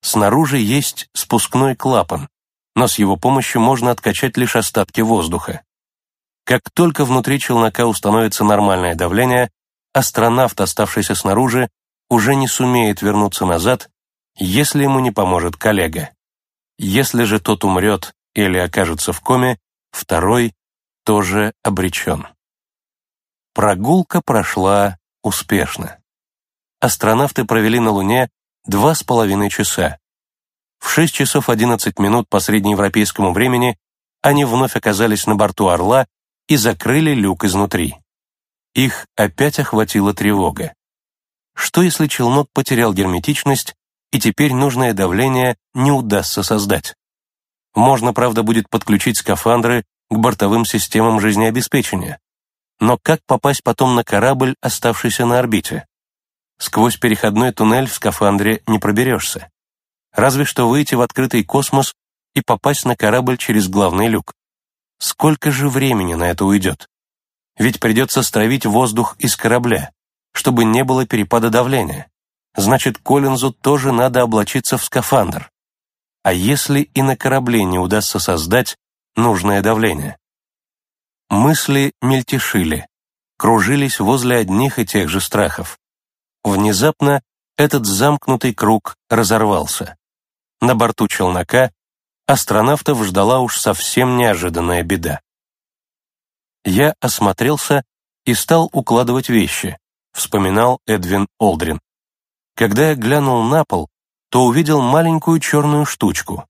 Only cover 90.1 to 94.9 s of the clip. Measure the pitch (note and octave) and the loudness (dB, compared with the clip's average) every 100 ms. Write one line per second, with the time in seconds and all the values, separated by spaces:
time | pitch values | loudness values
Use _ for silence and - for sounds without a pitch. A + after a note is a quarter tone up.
90.1 | _ _ _ _ _ A#2+ B2 A#2 - G#2+ | _ _ _ _ _ 0 2 0 0 -4
91.1 | - F#2 F2+ F2 A#2+ C3 _ _ _ _ | 0 -2 -2 0 2 2 _ _ _ _
92.1 | _ - C#3 - G#2 A2+ D3 - C3 G#2 | _ -2 0 2 0 2 0 0 -2 -2
93.1 | F#2 G2+ C3 B2 - - F#2+ - - B2+ | 0 2 2 0 -2 -2 -2 -2 0 0
94.1 | B2 A#2+ F#2 F2 E2+ E2+ F2 F2 | 2 2 0 -2 -4 -2 -2 -2